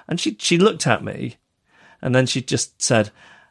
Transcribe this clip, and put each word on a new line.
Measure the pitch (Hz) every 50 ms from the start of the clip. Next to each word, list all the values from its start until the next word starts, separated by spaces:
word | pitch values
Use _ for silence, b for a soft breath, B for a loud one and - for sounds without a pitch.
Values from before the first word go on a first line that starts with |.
| B
And | B 165
she, | 180 - 320 220 -
she | - - 180
looked | 165 190 214 180 156 -
at | - 113 - -
me, | 104 - - - 120 - _ _ _ _ _ b b b b b b b b
and | - 107 123
then | 127 131
she | 123 - 131
just | 123 - 127 120 - - _ -
said, | - - 123 110 107 107 b b b b b b b b